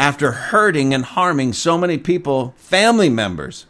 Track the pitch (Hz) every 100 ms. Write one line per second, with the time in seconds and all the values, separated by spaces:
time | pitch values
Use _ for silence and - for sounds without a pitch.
0 | 143 135 143 117 - 214 214 160 135 135
1 | 127 - 180 151 135 110 170 170 180 156
2 | 143 180 175 135 127 - - 185 220 233
3 | 185 117 104 87 69 - -